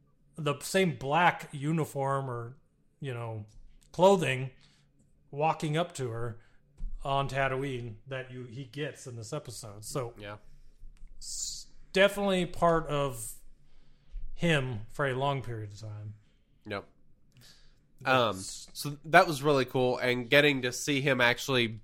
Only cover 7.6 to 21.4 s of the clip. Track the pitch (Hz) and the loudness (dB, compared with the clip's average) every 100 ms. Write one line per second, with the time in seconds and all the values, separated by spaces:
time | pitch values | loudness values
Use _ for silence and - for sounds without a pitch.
7.6 | 139 127 120 107 131 131 127 127 123 113 | -4 -6 -8 -12 -10 -10 -10 -12 -14 -12
8.6 | 127 135 143 - - 117 110 120 - 110 | -12 -8 -8 -8 -12 -12 -8 -10 -10 -14
9.6 | 110 101 104 147 117 110 104 104 - - | -14 -14 -8 -6 -6 -8 -12 -14 -16 -20
10.6 | - - - - - - - - - - | -20 -18 -18 -16 -16 -14 -12 -8 -8 -10
11.6 | - - - 185 196 202 202 185 175 - | -14 -18 -4 4 4 4 0 0 0 2
12.6 | 175 165 151 147 139 123 113 - - - | 2 4 2 -2 -2 -4 -10 -14 -18 -20
13.6 | - - - - - - - - 170 156 | -20 -20 -20 -20 -12 -8 -6 0 2 2
14.6 | 131 110 107 - 147 127 139 139 120 117 | 0 -6 -8 -4 -2 0 0 -2 -4 -8
15.6 | 104 104 110 107 104 104 _ _ _ _ | -10 -12 -12 -12 -12 -14 _ _ _ _
16.6 | 107 101 - _ - - _ - - - | -10 -10 -10 _ -20 -20 _ -20 -20 -20
17.6 | - _ _ - 131 131 117 95 95 - | -20 _ _ -8 2 4 4 0 -8 -12
18.6 | - - 143 147 160 165 185 143 147 139 | -14 -10 -10 -10 6 8 8 4 4 4
19.6 | 127 135 127 127 127 123 120 143 147 135 | 4 2 2 2 0 0 4 6 8 4
20.6 | 123 120 - 143 139 127 120 120 | 0 -4 -2 0 2 4 4 4